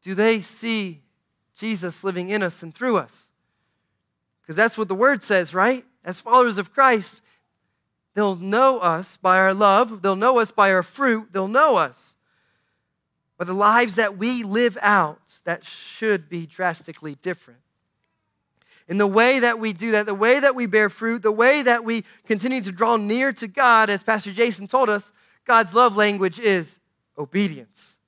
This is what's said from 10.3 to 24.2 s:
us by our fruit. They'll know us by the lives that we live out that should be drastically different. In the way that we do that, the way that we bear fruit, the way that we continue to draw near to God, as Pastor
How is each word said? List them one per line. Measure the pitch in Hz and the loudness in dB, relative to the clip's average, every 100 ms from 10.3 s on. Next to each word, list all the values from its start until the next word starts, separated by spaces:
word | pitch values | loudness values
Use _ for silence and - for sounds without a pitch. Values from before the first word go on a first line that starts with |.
| 254 | 2
us | 220 | 0
by | - 196 | 2 4
our | 190 | 4
fruit. | 175 - 269 220 220 | -2 -2 0 0 -4
They'll | 185 190 | -6 -2
know | 240 311 208 | 2 4 2
us | 147 - - _ _ _ _ _ _ _ _ _ _ _ _ _ | 0 -6 -20 _ _ _ _ _ _ _ _ _ _ _ _ _
by | |
the | 175 | -8
lives | 190 208 226 240 180 | 0 2 4 2 0
that | 214 196 | -4 -2
we | 226 254 | -4 -4
live | 214 208 240 208 | -4 0 -2 0
out | 202 202 156 151 _ - | 2 2 2 -6 _ -14
that | - 170 | -8 -8
should | - - - - 220 196 151 | -10 -20 -20 -8 -4 -4 -4
be | 175 160 | -12 -12
drastically | - 180 165 - 151 156 139 | -6 -6 -6 -14 -18 -16 -12
different. | 180 175 _ 120 _ _ _ _ _ _ _ _ _ _ _ _ _ | -10 -10 _ _ _ _ _ _ _ _ _ _ _ _ _ _ _
In | 185 | 0
the | 208 | 2
way | 196 240 269 | 4 4 4
that | 240 226 | 0 0
we | 220 | -4
do | 175 226 | -4 -2
that, | 214 | 0
the | 214 | 0
way | 196 220 269 | 0 2 4
that | 277 | 2
we | 254 233 | 0 0
bear | 214 208 | 2 0
fruit, | - 226 233 | -2 -6 -2
the | 208 | -2
way | 214 240 294 | 2 2 4
that | 254 240 | 2 0
we | 226 226 - _ _ | 0 -6 -6 _ _
continue | 214 226 262 | -4 -2 -4
to | 196 | -6
draw | 175 226 233 | -2 0 0
near | 208 233 269 | -2 -2 -2
to | 247 226 | -4 -10
God, | 185 262 226 214 | 0 4 4 4
as | 202 | -2
Pastor | - 220 | -2 -4